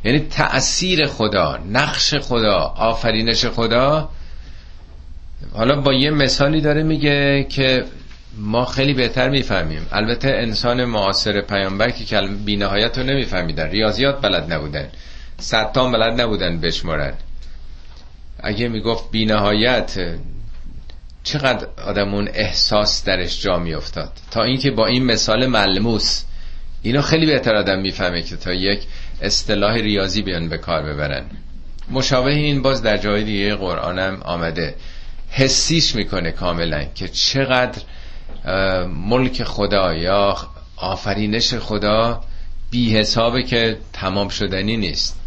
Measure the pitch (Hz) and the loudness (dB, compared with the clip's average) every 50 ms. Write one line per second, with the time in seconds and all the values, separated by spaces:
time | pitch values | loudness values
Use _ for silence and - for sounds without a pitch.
0 | - 107 131 151 147 - - 147 156 - - 135 131 - - - 180 185 185 156 | 2 4 2 2 2 0 0 0 0 2 2 2 0 2 0 0 0 2 2 2
1 | 151 - - - 110 104 95 95 82 73 69 - 80 92 107 131 147 151 135 - | 2 0 0 0 0 2 2 2 2 2 0 -4 -6 -2 0 0 0 0 0 -2
2 | - - 151 143 - - 127 117 110 107 98 87 71 - - - 107 113 113 - | 0 0 0 -2 -2 0 0 2 4 4 4 2 2 0 0 0 0 0 0 2
3 | - 117 110 110 113 117 113 - - 117 110 - 117 110 117 120 131 139 151 156 | 0 2 2 2 2 2 2 2 0 0 0 0 0 2 4 4 4 4 2 2
4 | 147 - - - - - - - - - - - - - - - - - - - | 0 -4 -8 -10 -10 -10 -10 -12 -12 -12 -14 -14 -14 -16 -16 -16 -16 -16 -16 -16
5 | - - - - - - - - - 85 - 107 113 123 147 147 135 139 135 131 | -16 -14 -14 -14 -14 -14 -12 -12 -10 -8 -4 0 2 2 2 4 4 2 4 4
6 | 139 151 156 147 139 123 - - 143 143 156 156 151 151 147 151 156 156 156 143 | 2 2 4 2 2 2 4 2 2 4 4 2 2 2 2 2 2 2 2 2
7 | 143 147 143 143 143 139 139 139 131 - - 135 135 131 131 123 - - - - | 2 2 2 4 4 4 2 2 0 0 0 0 2 2 2 2 0 -4 -10 -14
8 | - - - - - - - 107 104 104 113 120 123 127 - 135 135 139 143 127 | -16 -16 -16 -18 -18 -16 -10 -8 -4 0 0 0 0 0 0 0 2 2 4 2
9 | 123 113 - 131 127 135 143 135 120 - 104 92 85 78 78 76 80 - - 101 | 2 2 2 2 2 2 2 0 2 2 0 0 0 0 -2 -4 -4 -2 0 0
10 | 107 113 120 117 - 135 127 98 117 110 104 104 - 120 120 123 123 120 113 107 | 0 0 0 0 2 0 2 2 0 0 -2 0 2 2 2 2 0 0 0 2
11 | 98 98 98 - - 110 101 101 98 - 104 98 98 95 98 98 110 123 123 - | 2 2 0 0 0 2 0 0 0 0 0 0 0 0 2 2 2 0 0 -2
12 | - - 110 104 98 98 101 101 104 104 104 101 101 95 98 104 110 120 - 123 | -4 0 0 0 0 0 -2 -4 -2 0 0 0 2 2 2 2 2 2 0 -2
13 | 127 135 139 139 120 - 98 90 87 82 78 78 78 78 92 107 110 107 101 110 | 0 0 0 0 0 0 0 -2 0 -2 -2 -2 -2 0 0 2 2 2 2 2
14 | 131 139 135 131 113 101 92 85 78 82 82 76 73 73 71 71 69 - - - | 2 2 2 2 0 0 0 0 0 -2 -4 -4 -4 -4 -6 -6 -8 -8 -12 -16
15 | - - - - - - - - - - - 110 107 107 - 131 127 127 120 113 | -16 -16 -14 -14 -14 -14 -12 -10 -6 0 0 0 0 2 2 2 2 4 4 2
16 | 110 113 117 123 120 113 107 90 92 87 85 82 80 85 80 - - 87 78 76 | 2 2 2 2 0 0 0 0 0 0 0 0 -2 -2 -2 -2 -2 -2 -2 -2
17 | 71 67 - - - - - - - - - - - - - - - - - - | -2 -2 -4 -6 -8 -8 -8 -8 -8 -10 -10 -10 -10 -12 -12 -14 -14 -16 -16 -16
18 | - - - - - - - - - - 107 104 120 120 113 110 98 113 117 110 | -16 -18 -18 -16 -16 -16 -14 -8 -6 -4 -2 -2 -2 -2 -2 -2 0 0 -2 -2
19 | - - - 110 110 107 107 104 101 104 104 107 110 123 127 113 104 - - - | -2 -2 0 0 2 4 4 4 4 4 4 4 4 4 4 2 0 -2 -4 -4
20 | 90 85 82 80 - - - - - - - - - - - - - - - - | -2 -2 -4 -4 -6 -6 -6 -6 -6 -8 -8 -8 -8 -8 -10 -10 -12 -12 -14 -14
21 | - - - - - - - 143 139 131 123 - - - - - - 101 95 104 | -16 -16 -18 -10 -8 -4 -4 0 2 2 0 0 -4 -8 -10 -8 -6 -2 0 0
22 | 101 98 101 101 104 - - 107 107 92 - - - - 110 107 104 - - - | 0 0 0 0 -2 -2 0 -2 -2 0 0 0 0 4 4 4 4 2 0 0
23 | - 101 95 90 90 87 - - - - 90 87 85 82 78 76 - - - 85 | 0 0 0 0 0 -2 -2 -2 0 0 0 2 0 -2 -4 -4 -6 -6 -6 -6
24 | 76 71 - - - - - 113 107 120 131 131 - 139 117 110 110 107 123 127 | -6 -8 -10 -14 -14 -4 0 0 2 2 2 2 2 0 2 2 2 4 4 4
25 | 131 127 113 104 - - 107 117 131 131 120 107 101 98 95 95 104 117 113 104 | 4 4 2 2 2 2 2 4 4 4 4 4 4 4 2 2 2 2 2 2
26 | - - - - - - - - - - - - - - - - - 113 120 143 | 2 0 0 -2 -2 -4 -6 -6 -6 -6 -6 -6 -6 -6 -6 -4 -2 2 2 2
27 | 143 - 160 160 160 156 147 123 - 120 110 104 98 98 95 95 98 95 87 - | 4 4 4 4 4 4 4 4 4 4 4 4 4 2 0 2 0 -2 -2 0
28 | 95 90 87 85 82 - 90 - - 90 90 92 92 98 101 98 - - - - | -2 0 0 -2 -4 -4 -6 -6 -4 -2 -2 0 2 2 2 0 -2 -6 -6 -6
29 | - - - - - 101 - - - - 107 101 101 104 113 117 107 107 104 98 | -6 -6 -6 -2 -2 0 0 0 0 0 2 2 2 2 2 2 2 2 2 2
30 | 95 95 87 107 95 95 90 82 82 80 82 78 - - 85 78 73 76 73 71 | 2 0 0 -2 -2 -2 -2 -2 -2 -2 -4 -4 -2 -2 -2 0 0 -2 -4 -2
31 | 73 71 69 65 67 - - - - - - - - - - - - - 127 131 | -2 -2 -2 -4 -6 -8 -10 -10 -10 -10 -10 -10 -10 -10 -8 -8 -6 -2 -2 -2
32 | 131 - 139 127 127 139 147 151 151 151 143 135 127 135 135 110 110 110 104 95 | 0 2 2 4 4 4 2 4 2 2 2 4 4 2 2 4 2 2 2 2
33 | 104 104 101 104 107 107 107 98 98 104 104 95 95 90 85 80 - 85 90 92 | 2 2 2 2 0 0 0 0 2 0 0 0 -2 -2 -2 -2 -2 -2 -2 0
34 | 92 95 98 - - - 87 85 82 82 78 87 82 71 - - - - - - | -2 -2 -2 -4 -4 -4 -4 -2 -2 -2 -2 -2 -4 -4 -4 -8 -10 -10 -10 -10
35 | - - - - - - - 135 135 131 131 - - - 165 165 - - - 113 | -8 -8 -8 -8 -8 -4 2 2 2 4 4 2 2 2 2 2 2 2 0 0
36 | 98 - 104 92 85 82 78 - 90 87 85 85 85 80 78 76 73 71 - - | -2 0 -2 -2 -2 -2 -2 -2 -2 -2 0 0 0 0 0 -2 -4 -6 -6 -8
37 | 95 85 - - - - - 135 135 120 127 127 123 120 - - - - - - | -8 -6 -2 0 0 0 2 0 2 2 2 2 2 0 -2 -10 -12 -12 -12 -12
38 | - - - - - - - - - - 92 95 95 95 92 92 90 90 82 69 | -12 -10 -10 -10 -10 -8 -8 -6 -4 -2 0 2 2 2 2 0 0 -2 -4 -4
39 | 90 101 120 127 131 127 127 - 117 - - 104 101 98 101 98 95 90 80 80 | 0 2 2 2 2 2 0 -2 -4 -2 0 0 0 2 4 4 4 2 2 0
40 | 85 90 95 101 101 101 92 - - - - - - - - - 92 90 95 - | 0 2 2 4 4 2 2 0 -6 -12 -14 -16 -16 -16 -12 -8 -6 -6 -6 -4
41 | - 104 98 104 107 107 107 117 117 - 123 113 104 - 110 101 104 104 107 110 | -2 -2 0 0 0 0 2 0 0 0 0 -2 -4 -2 -2 0 2 2 4 4
42 | 117 117 117 113 - - - - - - - - - - 120 123 120 113 110 110 | 2 2 0 -2 -4 -6 -6 -6 -6 -4 -4 -6 -4 -2 0 2 2 4 4 4
43 | 107 107 - 120 113 120 120 127 113 - 123 117 113 113 110 - - - - - | 4 4 2 2 2 2 2 0 0 2 2 2 2 2 0 -4 -8 -12 -10 -6
44 | 98 95 95 101 101 92 - - 104 95 95 95 98 107 113 113 101 82 71 - | -4 -2 0 0 0 -2 -2 -2 -2 -2 0 0 0 0 0 0 0 -2 -2 -2
45 | - - - - - | -4 -4 -4 -6 -8